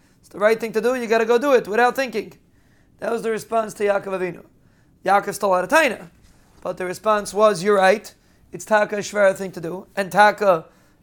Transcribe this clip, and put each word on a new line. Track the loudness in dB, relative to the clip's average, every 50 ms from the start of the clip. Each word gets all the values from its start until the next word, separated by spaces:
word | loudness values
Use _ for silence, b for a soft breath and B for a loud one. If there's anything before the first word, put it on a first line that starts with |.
| _ _ _ _
It's | _ _
the | -4
right | 0 2 2 2 0
thing | -2 -4 -4
to | -2
do. | 0 0 -2
You | -2 -2
gotta | 0 0 0 2
go | 2 2 2
do | 2 2 2
it | 2 2
without | 0 0 2 2 2 0
thinking. | -2 -4 -4 -6 -8 -8 -10 -14 _ _ _ _ _ _ _ _ _ _ _ _ _
That | -6 -6
was | -6 -4 -4
the | -6
response | -6 -6 -6 -4 -4 -4 -4 -4 -4
to | -2 0
Yaakov | 0 0 -2 -4 -6 -6 -4
Avinu. | -4 -6 -8 -10 -18 _ _ _ _ _ _ _ _ _ _ _ -2
Yaakov | 0 0 0 0 -2 -6
still | -4 -2 0 0
had | 0 0
a |
taina, | 2 2 2 2 2 -2 -6 -12 -18 _ _ b b b b b b b b
but | -10 -10 -8
the | -6 -8
response | -8 -8 -4 -2 0 0 0 -2 -4 0
was, | 2 4 4 4 2 0
"You're | 2 2
right. | 4 4 4 4 2 -2 -10 -20 _ _ _ _ _ _ _
It's | -16 -16 -2
taka | 0 2 2 2 0 -2
a | -6
shvera | -8 -4 0 2 2 2 2
thing | 0 -6 -10 -8
to | -10
do, | -10 -8 -10 -10 -12 -8 _
and | -6 -6 0
taka, | 4 4 6 6 4 4 2 2 2 2 -2 b b b b b b b